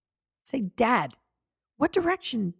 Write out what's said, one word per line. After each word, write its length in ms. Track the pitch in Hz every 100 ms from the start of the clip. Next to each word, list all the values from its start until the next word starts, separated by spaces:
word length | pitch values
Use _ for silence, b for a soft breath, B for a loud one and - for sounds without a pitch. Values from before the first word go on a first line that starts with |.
| _ _ _ _
Say, 160 | - 277
"Dad, 540 | 185 - 233 240 139 - _ _ _ _ _ -
what 160 | 302
direction 640 | 392 339 370 - 233 180